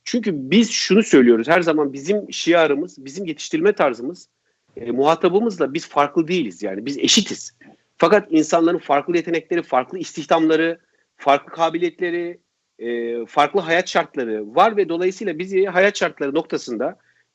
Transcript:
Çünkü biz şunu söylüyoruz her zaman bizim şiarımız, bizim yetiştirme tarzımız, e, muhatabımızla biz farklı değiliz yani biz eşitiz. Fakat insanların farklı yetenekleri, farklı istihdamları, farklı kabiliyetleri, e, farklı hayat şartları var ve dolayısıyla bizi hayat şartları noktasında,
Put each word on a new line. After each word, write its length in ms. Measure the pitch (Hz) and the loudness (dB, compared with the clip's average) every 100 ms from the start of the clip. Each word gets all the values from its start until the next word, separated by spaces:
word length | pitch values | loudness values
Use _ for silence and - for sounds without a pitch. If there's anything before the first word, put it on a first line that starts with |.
Çünkü 280 | - 240 214 | -6 -4 -2
biz 380 | 151 131 196 220 | -4 2 2 2
şunu 320 | - - 196 | 0 2 2
söylüyoruz 440 | 214 147 120 113 117 | 6 6 8 6 4
her 140 | 180 | 2
zaman 320 | 165 156 143 | 2 0 0
bizim 400 | 135 147 208 - | -4 -4 -4 -4
şiarımız, 720 | - 160 170 156 143 180 - 135 | -6 2 4 4 0 -4 -12 -16
bizim 200 | 170 180 | -10 -10
yetiştirme 480 | 147 - 156 190 | -10 -6 0 0
tarzımız, 560 | 208 185 113 131 180 - _ _ _ _ - | 2 0 -2 -8 -12 -18 _ _ _ _ -12
e, 140 | 117 | -6
muhatabımızla 840 | 120 143 165 180 190 233 180 135 | 0 2 2 2 2 0 -2 -4
biz 160 | 156 - | -4 -4
farklı 380 | 147 143 170 160 | 0 0 0 -2
değiliz 360 | 180 113 87 | -2 -4 -6
yani 220 | 101 95 120 | -8 -8 -8
biz 120 | 143 | -4
eşitiz. 600 | - 226 190 - - _ - _ _ - | 0 0 0 -8 -14 _ -20 _ _ 0
Fakat 300 | 165 202 202 | 4 4 2
insanların 460 | 156 151 170 165 156 | 0 2 2 2 0
farklı 400 | - 143 143 170 | 0 -2 0 -4
yetenekleri, 440 | 165 165 - 175 | -2 -4 -4 -6
farklı 380 | 160 127 131 185 | -2 -2 -2 -8
istihdamları, 800 | 156 - 139 165 156 160 165 170 _ _ _ - | -12 -8 -2 2 2 2 0 -4 _ _ _ -4
farklı 340 | 143 143 - | 2 2 0
kabiliyetleri, 880 | - 165 170 175 165 180 175 170 175 _ _ _ - | -2 -2 0 -4 -4 -6 -4 -6 -12 _ _ _ -12
e, 460 | 117 117 117 120 113 | -8 -6 -6 -6 -4
farklı 340 | 147 147 196 | 0 0 0
hayat 300 | 160 165 175 | 0 -2 0
şartları 640 | 185 156 - 117 107 107 131 | -2 -2 -4 -6 -6 -2 2
var 220 | 214 202 | 2 2
ve 120 | 170 | -2
dolayısıyla 500 | 165 185 190 208 156 | -2 -2 -4 -8 -8
bizi 260 | 185 190 196 | -4 -2 0
hayat 320 | 180 202 202 | 2 2 2
şartları 360 | 175 - 143 | -4 -4 -4
noktasında, 640 | 151 156 - - 110 139 190 _ _ _ | -2 -4 -6 -6 -6 -6 -8 _ _ _